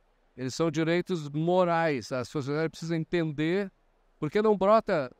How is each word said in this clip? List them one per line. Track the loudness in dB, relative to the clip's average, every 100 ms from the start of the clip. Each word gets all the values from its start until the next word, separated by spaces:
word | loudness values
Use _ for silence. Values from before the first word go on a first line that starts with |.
| _ _ _ -10
eles | -8
são | -2 0
direitos | 0 2 0 0 -6 -4
morais. | -2 2 4 4 2 0 -2 -4
A | -6
sociedade | -4 -6 -4 -2 -4
precisa | -6 -4 -4
entender, | -2 -2 -2 -2 -2 -2 -4 -10 _ _ _ _
porque | -2 2
não | 2 4
brota, | 4 4 4 -2 -2